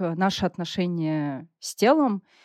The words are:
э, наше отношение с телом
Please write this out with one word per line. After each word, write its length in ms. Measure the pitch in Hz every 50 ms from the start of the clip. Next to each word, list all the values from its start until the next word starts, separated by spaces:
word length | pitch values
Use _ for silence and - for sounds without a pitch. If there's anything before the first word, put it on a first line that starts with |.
э, 140 | 190 165 165
наше 280 | 165 190 196 - - 196
отношение 1000 | 175 - - 170 - - - 180 180 175 170 160 156 156 156 147 147 135 131 - - _ _
с 160 | - - -
телом 480 | - 202 233 294 320 285 247 202 190 - _ _ _ _